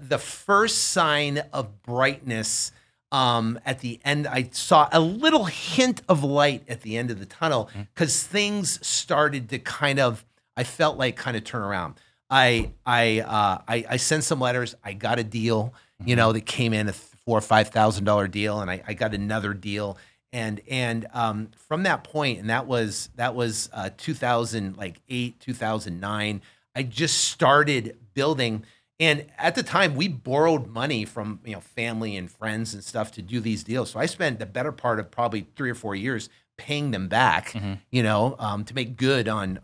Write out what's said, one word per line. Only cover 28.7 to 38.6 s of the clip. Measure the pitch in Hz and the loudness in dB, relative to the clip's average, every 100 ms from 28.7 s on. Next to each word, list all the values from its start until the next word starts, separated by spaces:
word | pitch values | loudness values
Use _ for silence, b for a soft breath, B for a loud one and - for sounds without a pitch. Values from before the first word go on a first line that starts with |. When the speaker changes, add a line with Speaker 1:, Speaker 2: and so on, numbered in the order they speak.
| b b - | b b 0
Speaker 1:
And | 160 147 - - | 2 2 -2 -2
at | 165 | 0
the | 170 | 0
time, | - 185 180 131 | 0 2 2 2
we | 107 | -2
borrowed | 131 127 139 165 156 104 | -4 -2 2 4 2 -2
money | 113 139 120 104 | -4 -2 -2 -4
from, | 117 107 101 117 | -8 -8 -8 -10
you | |
know, | 98 | -12
family | - - 117 110 110 101 | -12 -6 -4 -4 -6 -6
and | 90 | -10
friends | - 110 110 110 | -8 -4 -4 -6
and | 98 | -10
stuff | - 117 110 | -8 -6 -6
to | - | -8
do | 90 123 | -6 -4
these | 110 107 | -2 -4
deals. | 107 127 107 | -4 -4 -4
So | 110 | -4
I | 165 | -4
spent | - 160 107 | -2 -4 -4
the | 101 | -8
better | 123 147 | -6 -6
part | - 123 110 | -2 -2 -2
of | 90 | -4
probably | - 120 110 95 - | -2 -2 -2 -8 -6
three | 127 | -6
or | 120 | -4
four | 107 98 | -6 -6
years | 120 117 - b b - | -4 -6 -8 b b -16
paying | - 147 147 | -6 -2 -2
them | 101 95 | -4 0
back, | 107 123 85 - | 4 6 4 -2
Speaker 2:
Mm-hmm. | 110 101 95 - | -8 -6 -8 -2
Speaker 1:
you | 127 | 2
know, | 110 104 120 135 | 4 4 2 -2
um, | 107 104 | -6 -6